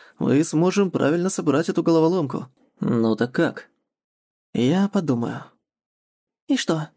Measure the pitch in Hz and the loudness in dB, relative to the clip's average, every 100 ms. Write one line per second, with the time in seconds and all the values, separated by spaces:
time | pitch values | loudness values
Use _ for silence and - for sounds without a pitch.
0 | - - - 135 160 156 175 196 190 147 | -18 -6 0 2 2 2 2 2 0 0
1 | 135 170 185 - 170 135 170 180 170 165 | 0 0 -2 -2 0 0 0 -2 2 4
2 | 160 185 139 - - _ _ - - 123 | 4 2 -2 -6 -10 _ _ -6 -2 0
3 | 113 110 120 - 156 - - _ _ _ | 2 0 0 0 -2 -2 -16 _ _ _
4 | _ _ _ _ _ - 123 180 196 202 | _ _ _ _ _ -2 2 2 2 0
5 | 151 120 117 117 - _ _ _ _ _ | 0 -2 -4 -8 -14 _ _ _ _ _
6 | _ _ _ _ - 269 - 160 156 | _ _ _ _ -4 -2 0 -4 -6